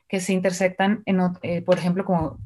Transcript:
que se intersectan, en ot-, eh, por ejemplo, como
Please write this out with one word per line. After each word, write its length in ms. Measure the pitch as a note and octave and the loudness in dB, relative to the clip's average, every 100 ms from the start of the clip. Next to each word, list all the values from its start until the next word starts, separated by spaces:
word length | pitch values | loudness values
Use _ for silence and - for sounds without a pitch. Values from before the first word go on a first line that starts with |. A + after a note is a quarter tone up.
| - | -6
que 100 | F#3+ | -6
se 140 | F#3 | 0
intersectan, 680 | F#3 F#3+ F#3 F#3 F#3 F#3+ G#3 - | 0 0 2 0 2 2 2 0
en 140 | F#3 | 2
ot-, 180 | F3+ F3+ | 2 -2
eh, 200 | - E3+ | -4 -4
por 160 | F3 F3+ | 0 0
ejemplo, 260 | F3 F3+ | 2 -2
como 340 | F#3+ F3 D#3+ - | 0 0 -2 -6